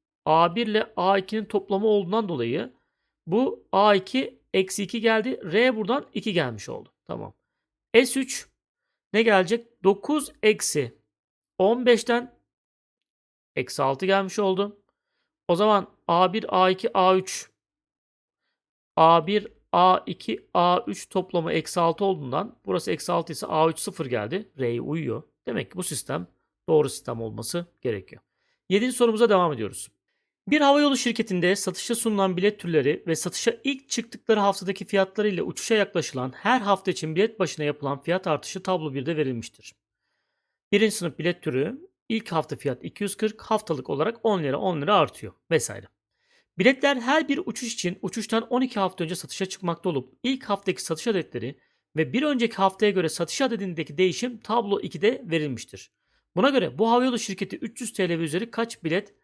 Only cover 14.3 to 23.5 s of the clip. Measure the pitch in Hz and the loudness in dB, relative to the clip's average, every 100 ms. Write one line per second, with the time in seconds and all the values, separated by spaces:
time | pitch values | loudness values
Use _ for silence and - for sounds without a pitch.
14.3 | - 196 190 202 - _ _ _ _ _ | -2 0 0 -2 -6 _ _ _ _ _
15.3 | _ - 175 214 202 190 _ - 170 185 | _ -2 2 4 4 0 _ 0 2 4
16.3 | 214 - 185 185 190 220 196 185 190 190 | 2 0 2 4 2 0 2 4 4 0
17.3 | - - _ _ _ _ _ _ _ _ | -10 -12 _ _ _ _ _ _ _ _
18.3 | _ _ _ _ _ _ - 160 170 160 | _ _ _ _ _ _ 4 6 6 4
19.3 | 208 202 - _ 175 185 185 - 180 - | -2 -2 -14 _ 4 6 4 0 -10 -8
20.3 | - - 180 175 180 190 196 - 190 185 | -8 -2 0 2 2 -2 -10 -6 -6 -2
21.3 | 175 165 160 156 180 170 165 202 175 135 | -4 0 -2 -2 0 0 0 -2 -2 -4
22.3 | 135 220 - - 185 190 175 - 170 165 | -6 -6 -10 -4 -4 -2 -6 -2 -4 -4
23.3 | 156 - | -10 -4